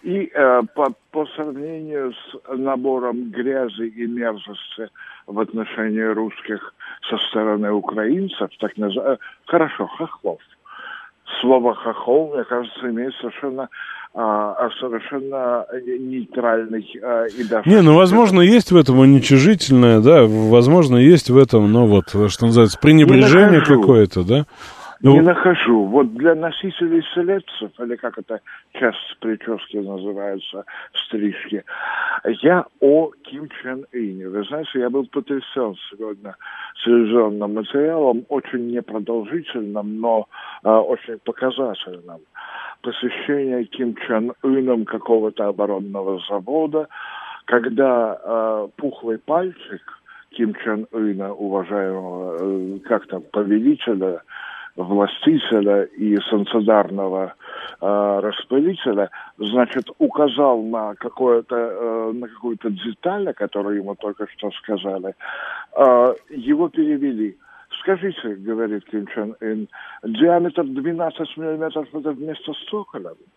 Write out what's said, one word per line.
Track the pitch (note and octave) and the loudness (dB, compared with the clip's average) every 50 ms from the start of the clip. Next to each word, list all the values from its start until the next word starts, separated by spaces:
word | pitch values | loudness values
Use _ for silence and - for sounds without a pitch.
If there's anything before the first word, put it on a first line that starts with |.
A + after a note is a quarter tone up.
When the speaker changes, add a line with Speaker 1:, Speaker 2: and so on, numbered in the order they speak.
Speaker 1:
И, | _ F#3 F3+ G3 F#3 - | _ -4 -4 -4 -6 -6
э, | - D3 C#3 C3 B2+ B2 A2+ - _ | 0 2 4 4 4 2 0 -2 _
по, | - C#3+ C3+ - _ _ _ | -2 -2 -2 -2 _ _ _
по | - D#3 D3+ D3 - | -8 -8 -8 -6 -8
сравнению | D#3+ D3+ D3+ C3+ C#3 D3 D#3+ D#3+ D#3+ D#3 D3+ D3+ C#3+ C3+ B2+ | -10 -10 -10 -10 -10 -12 -12 -12 -12 -12 -10 -8 -6 -6 -8
с | A2+ - - - - - _ - C3+ | -10 -12 -20 -20 -20 -20 _ -12 -8
набором | B2+ C3+ C3+ C3+ B2+ B2+ C3+ C3 B2+ B2 B2 A#2+ A#2+ B2 A#2 | -6 -4 -4 -4 -2 -2 -2 -2 -2 -4 -4 -6 -6 -8 -8
грязи | G2+ A#2+ A#2+ C3+ C3+ C3+ B2+ A#2 G2 G#2 A2+ | -8 -6 -4 -4 -2 -2 -4 -6 -6 -8 -10
и | A2+ G#2+ A#2 A#2 | -10 -8 -8 -8
мерзости | A2+ A#2+ A#2+ A#2 A#2 G#2+ G2+ F2+ G#2 G2+ - - - - - A2+ G#2 _ - - - - - _ | -8 -6 -4 -6 -6 -6 -8 -14 -18 -18 -18 -18 -18 -16 -16 -16 -16 _ -20 -20 -20 -20 -20 _
в | - G2+ G#2+ | -10 -6 -6
отношении | A2 - - A2+ G#2+ - - - A2 A2 G#2+ A2 A2 A2 | -6 -4 -4 -8 -8 -8 -6 -6 -4 -4 -2 -2 -2 -2
русских | G#2+ G#2+ A2 G#2+ - - - - G#2+ G2+ - - _ _ - - - - - - | -2 -4 -6 -6 -10 -14 -10 -10 -10 -10 -10 -18 _ _ -20 -20 -18 -16 -8 -8
со | A#2 G#2 - - | -6 -6 -6 -4
стороны | - A2 G#2+ G#2+ G#2+ G#2 G#2+ G#2 | -2 -2 -2 0 -2 -2 -2 -2
украинцев, | G#2 G#2 - - G#2 G#2+ G#2+ A2+ D3+ F#3 G3 F#3 - - G#2 - _ _ | -2 -2 -4 -4 -6 -4 -2 0 0 -2 -2 -6 -6 -8 -8 -8 _ _
так | A2 G2+ - | -10 -10 -6
наз-, | G#2+ G#2+ G2+ F#2+ B2 G#2 | -6 -6 -4 -4 -4 -2
э, | - C3 - - - - _ _ | -2 -4 -4 -8 -20 -20 _ _
хорошо, | - - E3+ D#3+ D3+ - - G2+ | -2 0 0 0 0 -4 -8 -10
хохлов. | - - - E3 - - _ - F#2 E2 _ _ _ _ _ _ - - - - - - - - - _ _ _ - - - | -10 -8 -12 -12 -12 -12 _ -8 -8 -8 _ _ _ _ _ _ -20 -20 -20 -18 -18 -18 -18 -20 -20 _ _ _ -14 -10 -4
Слово | B2 B2 C3 B2+ A#2+ A#2+ G#2+ | 2 4 4 4 4 0 -2
«хохол», | - - A#2 G#2+ - - A#2+ B2 D3+ D#3+ D3+ D3 | -2 -6 -8 -8 -6 -2 0 2 2 0 0 -6
мне | C3 A2+ | -8 -6
кажется, | - B2+ A#2+ A#2+ A2 - - B2+ B2 | -4 -6 -6 -6 -8 -12 -10 -8 -6
имеет | A2+ A2+ B2 C3+ - | -6 -6 -6 -8 -10
совершенно, | - - A#2 - - D3 C#3 C3 C3+ C3 - - - - - - - - - _ | -10 -12 -12 -12 -10 -10 -10 -8 -10 -12 -12 -14 -16 -16 -16 -16 -18 -20 -14 _
а, | G#2+ A#2 G#2+ G#2+ G#2+ G#2+ G#2 | -4 -2 0 0 0 -2 -4
а, | F#2+ - B2 A2+ - - | -2 -4 -4 -4 -4 -8
совершенно | C3 B2+ A#2 A2+ G#2+ - C#3+ C3+ C3+ C#3 C3+ C3+ B2+ B2 A#2+ A#2+ - - B2 B2+ B2 | -8 -6 -6 -8 -8 -8 -10 -8 -8 -8 -6 -4 -2 -2 -2 -4 -4 -8 -12 -12 -8
нейтральный, | A#2+ B2 B2+ C3 C3 C3 B2+ A2+ - - B2+ A#2+ A#2 A2+ A2+ A2+ A2 A2+ A2 G2+ - - - | -8 -8 -8 -8 -8 -8 -10 -10 -8 -6 -2 0 0 0 0 -2 -4 -8 -8 -8 -10 -18 -12
а, | G#2+ B2 A#2+ A2+ A2+ | -6 -4 -2 -2 -2
и | A2+ G#2 B2 A#2+ G#2 | -4 -6 -8 -4 -2
даже | A#2 A2 G2+ D#3 | -2 0 4 6
Speaker 2:
Не, | G3+ G#3+ | 8 8
ну, | F3 D#3 D3+ | 8 8 8
возможно, | E3+ F#3+ F3+ G3 A#3 A#3+ G3+ F#3+ F#3 | 8 8 6 6 6 6 6 6 6
есть | F3 F#3 A#3 A#3+ - - | 6 8 6 6 6 6
в | F#3 | 6
этом | E3+ D3 - B2+ C3 | 6 6 6 6 8
уничижительное, | C3 C3+ C#3 C3+ - - C#3 C3 C3+ G3 A3 E3+ - - C3+ B2 B2 A#2+ A2+ A2 | 8 8 8 6 6 6 6 6 8 6 4 4 4 4 6 8 8 8 6 8
да, | G#2+ C3+ E3+ D3+ A#2+ | 8 8 8 8 8
в-, | G#2+ G#2+ A2 A2 A2 | 6 4 2 4 6
возможно, | A#2 A#2+ A#2+ C3 D#3+ F3+ D#3+ C3 B2 A#2+ | 6 6 8 8 6 6 6 6 6 6
есть | B2+ D3+ F3+ D#3+ - - | 8 8 8 8 6 4
в | B2 C3+ | 6 6
этом, | C3+ B2 - A2+ G#2 G#2 | 6 8 6 4 4 6
ну, | G#2+ A#2+ A#2+ | 6 6 6
вот, | G#2+ G#2 G2 F2+ - - G2+ G#2 G2+ | 6 6 4 4 2 0 0 0 0
что | - - A#2+ | 0 0 0
называется, | A#2 A2+ A#2+ A#2 G#2 - - | 4 6 6 6 6 4 4
пренебрежение | - D3+ D#3 D#3+ D3+ - C3+ C3 C3+ - D3+ F#3 G#3 G3+ | 6 8 8 8 8 8 8 8 8 8 8 8 8 8
Speaker 1:
Не | F3+ D#3 | 8 6
нахожу. | C3 C#3+ C#3+ B2 | 6 6 4 6
Speaker 2:
какое-то, | G2+ F#2+ B2+ A2+ G#2 F#2 - F#2 F2 | 6 6 6 6 6 4 2 -4 0
да? | F#2 A#2+ D3 D3 _ - - - - - - - - - _ | 2 0 0 0 _ -12 -20 -20 -20 -20 -20 -20 -20 -14 _
Speaker 1:
Не | - C3+ C#3 D#3 | 6 8 8 8
Speaker 2:
Ну. | |
Speaker 1:
нахожу. | D#3+ F3+ F3 - - F#3 F3 - - A#2+ A#2 A2 G2+ | 8 6 4 4 2 2 2 2 2 2 2 2 2
Вот | F#2+ A2 C#3+ C3+ A#2 A2 | 2 2 2 2 2 -2
для | A#2+ C#3+ E3+ E3 | 0 2 2 2
носителей | D#3 E3 E3 D#3+ - - F#3+ - - F3 E3 E3 E3 D#3+ - | 2 -2 -6 -6 -6 -8 -8 -4 -4 -2 0 0 0 -2 -2
селедцев, | - F3 E3+ F3+ G3 G3 - - - - A2 G2+ _ - | -4 -4 -2 -2 -2 -4 -6 -10 -14 -12 -14 -14 _ -12
или | B2 A#2 A#2+ | -8 -8 -8
как | A#2 - A#2+ - A2+ | -8 -8 -10 -10 -10
это | G2 - A2+ G#2 _ - - - _ _ | -12 -12 -12 -12 _ -18 -20 -20 _ _
часто | _ - B2+ A#2 G#2 - - - - _ | _ -2 -2 -2 -2 -4 -14 -16 -16 _
прически | - A2+ A2 G#2 - A2+ A2+ G2+ - _ - G#2 | -6 -6 -6 -6 -6 -10 -10 -10 -10 _ -10 -10
называются, | G2 G2 G2 F#2 F#2+ G#2 G2+ G2 G2+ G2+ G2 F#2+ - - - G2 G2+ - - - - - _ - - | -8 -8 -10 -10 -10 -10 -10 -8 -8 -8 -10 -10 -12 -14 -16 -16 -16 -16 -18 -20 -20 -10 _ -10 -10
стрижки, | - - G#2+ G#2 G2+ F#2 - - - G#2 G2+ - - - - - - - - - - - - _ G#2+ A2+ - | -8 -6 -4 -4 -4 -4 -6 -10 -8 -10 -10 -10 -12 -14 -12 -10 -10 -8 -6 -6 -6 -6 -6 _ -6 -6 0
я | - D#3 F3+ F3+ - _ _ _ | 2 2 2 2 0 _ _ _
о | C#3+ C#3 D3 D#3 E3 D3 _ _ _ | 2 4 4 4 2 -2 _ _ _
Ким | - C3 C#3+ D#3 D3 - - | -18 -16 -16 -16 -16 -16 -14
Чен | - B2+ C3 C3 C#3 _ | -12 -12 -12 -12 -14 _
Ыне. | - B2 A2+ G2+ F#2 F#2+ F#2 F#2 | -8 -8 -8 -8 -8 -10 -12 -8
Вы | F#2+ G#2 G2+ | -8 -8 -8
знаете, | G2 D3 D#3 D#3+ - - C3 | -6 -8 -10 -10 -6 -4 -4
я | B2 A#2+ | -4 -2
был | A#2+ C#3 B2+ | -2 -4 -4
потрясён | _ - C#3+ A#2 - C#3+ C3+ - - - C#3 B2 G#2+ F#2 - - - | _ -8 -10 -6 -6 -8 -8 -8 -10 -6 -6 -6 -6 -6 -12 -18 -20
сегодня | G2+ G2+ A2 G#2+ G#2 G2+ G#2 G2 F#2 _ - - - - - - - - - | -16 -14 -12 -12 -12 _ -16 -20 -20 _ -20 -20 -18 -18 -18 -18 -16 -8 0
телевизионным | A#2 A#2+ A#2 A2+ G#2+ A#2 A#2+ A2 G#2+ G#2 G#2 G#2 G#2 G#2 | 2 4 4 4 4 2 2 2 2 -2 -4 -6 -4 -4
материалом, | A2 G#2+ - - C#3 D3 D#3+ E3 D#3+ D3 C3 A#2 A#2 - _ | -6 -8 -4 -2 -2 -2 0 0 0 0 0 0 0 -4 _
очень | C#3+ C3+ - - - B2 A#2+ A#2+ | -6 -6 -6 -6 -8 -8 -6 -6
непродолжительным, | A#2+ A#2+ A2+ - G#2+ A2 G2+ A#2 A#2 A#2 G#2 G#2 C#3+ F3 - - - A#2+ G#2+ G2+ G#2 G#2+ G#2 G#2 G#2+ A2 | -6 -8 -8 -8 -10 -10 -6 -6 -6 -6 -6 -6 -8 -10 -10 -10 -10 -10 -10 -8 -8 -8 -8 -8 -8 -4
но, | A2+ A#2 A2+ A2 G#2 _ - - - - - - | -2 0 0 0 -2 _ -16 -20 -20 -20 -20 -4
а, | _ G#2+ A2 A2 | _ 4 4 4
очень | F#2+ - B2+ - - - A2+ G#2+ _ | 4 2 -4 -6 -6 -14 -16 -10 _
показательным. | A#2+ - - C3 C3 B2 C3 C3+ A#2+ G2 - - F#2 F2+ F2 F2 F2 E2+ E2 D#2 _ _ - - - - - - - - _ | -10 -8 -4 -4 -4 -4 -4 -6 -6 -6 -10 -14 -16 -16 -18 _ -20 -20 -20 _ _ _ -20 -20 -18 -18 -16 -18 -18 -20 _
Посещение | - B2 A2+ - B2+ B2 - - - - C#3+ C#3+ C#3 C3 B2+ B2 A2+ | -12 -10 -8 -6 -6 -6 -6 -6 -6 -4 -4 -2 -2 -2 -4 -4 -6
Ким | - - - B2+ A#2 A2 - - | -8 -8 -6 -6 -6 -6 -8 -6
Чен | - A#2+ A2 A2+ B2 B2 _ - | -4 -4 -2 -2 -4 -8 _ -2
Ыном | C3+ C3 C3+ C3 B2+ B2 A2+ G#2+ | 0 0 0 0 0 0 -2 -2
какого-то | - A2+ G#2 - - A#2 A2+ G#2+ G#2+ - - G#2+ G2+ | -6 -8 -10 0 0 0 2 2 -2 -4 -4 -4 -4
оборонного | G2 F#2 G#2 G#2 G2+ F#2+ G2 G2+ G2 G2 F#2+ G2 F#2+ F2+ F2 - | -2 -2 -2 -2 -2 -6 -6 -8 -8 -6 -6 -6 -6 -6 -6 -8
завода, | G2+ G2+ F2+ A2+ C#3+ D#3+ D#3+ D3 D3+ D#3 D3+ _ - - - - - - - - - - _ | -8 -8 -6 -4 -4 -2 -2 -2 -4 -4 -6 _ -14 -18 -18 -16 -16 -18 -18 -18 -20 -18 _
когда, | - A#2+ B2 A2+ B2+ A2+ B2 C#3 C3 B2 A#2+ A2+ A2 F#2 - - | 0 0 0 0 -2 -2 0 0 2 2 0 -2 -2 -6 -10 -8
а, | G2 A2+ A2+ A2 A2 A2 G#2+ G#2 G2 _ | -4 -4 -2 -2 -2 -4 -4 -6 -8 _
пухлый | - G2 F#2 - - - A2+ A2 G#2+ | -8 -8 -8 -8 -8 -8 -8 -8 -6
пальчик | _ - D3+ E3+ F#3 F#3 E3+ _ - - G#2 F#2 _ - - _ _ _ - - _ _ | _ -4 -2 -2 -2 -4 -10 _ -18 -18 -18 -18 _ -20 -20 _ _ _ -20 -20 _ _
Ким | - - A#2 A2 G2+ - | -6 -4 -4 -4 -4 -6
Чен | - A2+ G#2+ G#2 A2 _ | -6 -6 -6 -6 -8 _
Ына, | - A2+ G#2+ G#2 G2 F#2+ G2 G2 | -6 -4 -4 -4 -4 -6 -8 -10
уважаемого, | G2+ - G2+ G2 F#2+ G2 F#2 F2 G#2 G2+ F#2+ F#2+ F#2+ F#2+ F#2 F2+ F2+ F2+ F#2 F#2 E2 E2 | -10 -8 -6 -4 -4 -4 -4 -4 -4 -4 -4 -4 -6 -8 -8 -10 -10 -10 -10 -8 -8 -6
э, | F#2 G2 F#2+ F#2+ F#2 F#2 G2 F#2+ - | -4 -4 -4 -4 -6 -8 -10 -12 -4
как | - A#2 G2+ - _ | -4 -4 -4 -4 _
там, | F#2+ F2+ D#2+ _ | -12 -12 -12 _
повелителя, | - G#2 G#2 G2 G#2 A2 A#2 C#3+ D3+ C#3 - B2 G#2+ F#2+ F#2+ F#2+ F2 E2 _ _ - - - - - - - - _ | -4 -4 0 0 0 2 2 0 0 0 -2 -4 -4 -2 -2 -4 -6 -8 _ _ -20 -18 -18 -18 -18 -18 -20 -18 _
властителя | - F#2 F2+ G2+ G2+ G2+ G2 - - - D3+ D#3+ C#3 - - A2+ G#2+ G2+ G#2 G2+ G2+ F#2+ | -12 -6 -2 0 0 0 -2 -4 -2 0 0 2 2 0 0 0 0 2 2 2 0 0
и | - _ - A2 G#2 G#2 G2+ - - | -4 _ -4 -2 0 0 -2 -2 -2
санцедарного, | A2+ G#2 G2+ - - A2+ G#2 A2 A2 G#2 G2 F#2 G2 G2 G2 F#2+ F#2 F#2+ F#2+ F2+ - _ - - - - - - - _ | -4 -4 -2 -2 -2 0 2 4 2 2 2 0 -4 -6 -6 -4 -4 -6 -6 -8 -10 _ -20 -20 -18 -16 -16 -18 -14 _
э, | - G2 G2+ G2+ G2+ G2+ G2+ G2 | -4 -2 -2 0 0 0 0 -2
распылителя, | G2 G#2+ G2 - - _ B2 C#3 D3+ F3+ F#3+ - - C3+ G#2 G2+ G2+ - - - - - _ _ | -2 -4 -8 -8 -8 _ -2 0 0 0 -4 -4 -4 -2 -2 -2 -2 -4 -6 -20 -20 -20 _ _
значит, | G#2+ G#2 A#2 B2+ A#2+ - - C3+ - - - _ | -8 -2 0 0 0 0 -2 -8 -8 -8 -4 _
указал | D#4 B3+ - C#3+ D3+ C#3+ A#2 C3 D3 C3+ B2 A2+ | -2 -2 2 0 0 0 0 2 2 2 2 0
на | A2 A2+ A#2 A2+ G#2+ G#2 G#2 | -2 -6 -6 -6 -6 -8 -10
какое-то, | _ - A#2+ _ - C3 B2 A#2+ A#2 - _ B2+ | _ -12 -14 _ -2 2 2 2 2 0 _ -6
э, | A#2 A#2 A#2 F#2+ G2+ A#2 A#2 A2+ A2+ A2+ A2+ A#2 | -6 -4 -6 -6 -8 -6 -6 -6 -6 -6 -6 -8
на | A#2+ B2 A2 | -10 -12 -14
какую-то | _ - - A#2+ A2+ - - A2+ | _ -10 -8 -8 -8 -6 -6 -8
деталь, | G2+ F#2 G#2 A#2+ G#2 _ - F3 F#3+ G#3 G3 E3+ | -8 -6 -10 -12 -12 _ -6 -6 -4 -4 -6 -8
о | B2 | -6
которой | - G#2 G2 - G2+ G2+ G2+ G#2 G2+ | -6 -8 -6 -6 -8 -6 -4 -6 -6
ему | F#2+ G2+ G2+ | -6 -10 -12
только | _ - G#2 G2+ - G#2 - - | _ -10 -12 -10 -10 -12 -14 -12
что | - - G2+ | -12 -12 -12
сказали, | - - _ - G#2+ F#2 F#2 G2 F#2+ F#2+ F#2 G2 - _ - - - - - - - - - _ - | -12 -12 _ -8 -8 -6 -6 -8 -8 -8 -10 -12 -12 _ -16 -16 -14 -14 -14 -14 -14 -16 -18 _ 2
э, | - C#3 C3 B2 A#2+ B2 B2+ A#2 - _ _ | 4 4 6 6 6 4 2 0 -4 _ _
его | D3+ C3+ A2+ C3 D3 D3+ F3 E3 | -16 -10 -4 -2 0 0 -2 -2
перевели. | _ D#3+ D#3 D3+ D3+ C#3 C#3 C#3 B2 G#2+ A2 G2+ F#2 _ _ _ _ _ _ _ - - | _ -2 -2 -2 -2 -2 -4 -4 -4 -4 -6 -6 -8 _ _ _ _ _ _ _ -18 -10
«Скажите, — | - F3+ F#3+ E3+ F3+ G3 E3+ - - A2+ G#2 F#2+ G2 | -4 -4 -4 -2 -4 -8 -8 -8 -10 -10 -10 -10 -8
говорит | A2 A2+ A2 A#2 G#2+ G#2+ G2+ _ _ | -8 -4 -4 -4 -4 -6 -8 _ _
Ким | - G#2+ G2+ F#2+ - | -8 -8 -8 -8 -8
Чен | A#2 G#2 G#2+ A2+ _ | -8 -8 -8 -10 _
Ын, — | A2+ A2 A2 A2 G#2 _ - - - - - - - | -8 -8 -6 -8 -8 _ -16 -20 -20 -20 -20 -14 -10
диаметр | A2+ A2 A2 D3+ F3 F3 F3 E3+ F3 - F3 D#3+ | -10 -2 2 2 2 4 2 0 -2 -4 -4 -6
двенадцать | C3+ C3 C#3 C3+ E3+ E3+ E3 E3+ D#3+ - - D#3+ - - | -6 -6 -6 -6 -6 -6 -6 -6 -8 -6 -8 -12 -12 -10
миллиметров — | D#3 D#3+ D#3+ D#3 D#3 D#3+ D#3+ - D#3 C#3+ _ | -10 -8 -8 -8 -6 -8 -8 -8 -10 -10 _
это | - D#3+ C#3 D#3 | -12 -10 -8 -8
вместо | D3 B2 D3 D#3+ D3+ - - - | -8 -8 -10 -12 -12 -12 -14 -14
с | C#3+ - - - | -14 -14 -12 -10
цоколем». | G#3 G#3 G3 _ - G2+ F#2 F2 - _ _ _ _ | -10 -10 -12 _ -16 -16 -16 -16 -18 _ _ _ _